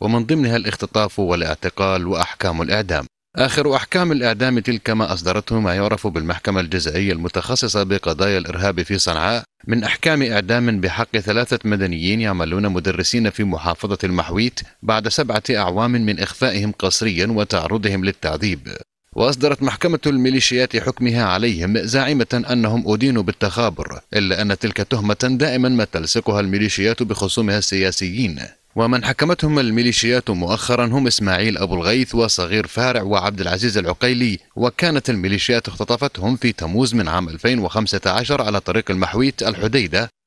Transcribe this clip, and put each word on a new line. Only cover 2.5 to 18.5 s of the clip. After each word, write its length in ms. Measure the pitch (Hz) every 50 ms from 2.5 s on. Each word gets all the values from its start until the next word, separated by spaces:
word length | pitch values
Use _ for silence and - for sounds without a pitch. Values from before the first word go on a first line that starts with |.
| 82 82
الإعدام. 440 | 80 80 98 107 104 92 85 71 65 - _ _ _ _ -
آخر 400 | - 131 131 - 147 143 147 135
أحكام 360 | 127 - - - 180 180 170
الإعدام 460 | 151 135 123 117 110 101 127 131 123 117
تلك 320 | 101 127 117 110 - 117
ما 220 | 110 110 107 -
أصدرته 480 | 95 87 87 90 90 107 - - 113 113
ما 140 | 110 90 90
يعرف 320 | 98 101 107 113 - -
بالمحكمة 540 | 104 80 82 78 85 82 - - 107 98 92
الجزائية 520 | 87 78 92 90 78 80 76 90 101 98
المتخصصة 720 | 87 82 85 87 - 92 - - 127 - 123 107 107 104
بقضايا 560 | 101 95 101 95 - 85 78 73 95 101 98 90
الإرهاب 440 | 78 - 90 87 98 101 90 90
في 160 | 82 - 101 92
صنعاء، 440 | - 92 82 78 82 101 117 113 - _ _ _ -
من 180 | 120 117 120 107
أحكام 380 | - - - - 165 156 143
إعدام 580 | 135 117 110 104 92 95 113 123 120 117 107 95
بحق 360 | 90 90 90 110 117 - -
ثلاثة 420 | 110 98 107 104 117 123 - 127 110 -
مدنيين 560 | 107 104 98 98 90 85 80 82 92 107 113
يعملون 480 | 113 104 95 87 82 80 90 98 104 101
مدرسين 600 | 92 87 80 95 90 90 95 - - 120 113 104
في 140 | - - 107
محافظة 540 | 98 87 78 82 87 82 - - 101 101 - -
المحويت 560 | 90 90 90 - - 85 101 117 123 - - - - _ -
بعد 260 | - 110 110 110 104 113
سبعة 340 | - - 139 117 107 107 - -
أعوام 400 | 123 104 98 87 90 104 117 120
من 300 | 123 120 110 107 98 -
إخفائهم 520 | 98 - - - 131 123 95 104 101 107 98 -
قسريا 480 | 98 92 - - 110 110 90 82 95
وتعرضهم 800 | 113 113 104 104 - 101 87 80 82 104 110 101 104 98 95 92
للتعذيب. 640 | 98 95 - - 80 78 78 104 101